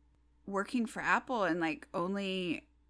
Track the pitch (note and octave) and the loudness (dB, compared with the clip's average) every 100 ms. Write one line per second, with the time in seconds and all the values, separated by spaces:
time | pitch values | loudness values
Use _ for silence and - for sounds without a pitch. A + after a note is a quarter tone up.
0 | _ _ _ _ - F#3+ G3+ B3+ A3 F#3+ | _ _ _ _ -4 -2 0 0 0 -2
1 | D#3+ G3 B3 B3 F#3 E3+ E3 D3+ - - | 2 2 2 2 2 2 0 -2 -6 -2
2 | F3 G3 G3 F#3+ F3+ D3 - _ _ | -2 -2 -2 -2 -2 -4 -8 _ _